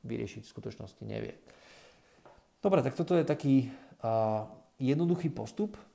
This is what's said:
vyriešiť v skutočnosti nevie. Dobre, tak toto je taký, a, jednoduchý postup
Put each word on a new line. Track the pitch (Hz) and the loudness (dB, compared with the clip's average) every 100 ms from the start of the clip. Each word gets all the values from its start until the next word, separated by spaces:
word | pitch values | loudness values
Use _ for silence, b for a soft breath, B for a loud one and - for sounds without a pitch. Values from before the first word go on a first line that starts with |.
vyriešiť | 120 113 113 - | -6 -6 -6 -8
v | - | -16
skutočnosti | - 110 - 104 - 110 | -12 -12 -12 -16 -14 -10
nevie. | 107 107 - - B B B B B B B B B B _ | -8 -8 -12 -20 B B B B B B B B B B _
Dobre, | 202 185 | 2 4
tak | 131 - | 2 -2
toto | - | 2
je | 175 | 2
taký, | 143 151 143 135 120 B B - | 4 0 6 4 4 B B -6
a, | 113 113 110 107 107 - _ _ | 0 2 2 0 -4 -12 _ _
jednoduchý | 131 143 175 175 160 | 0 2 2 2 0
postup | 127 110 - 214 - - | -4 -8 -4 -4 -6 -20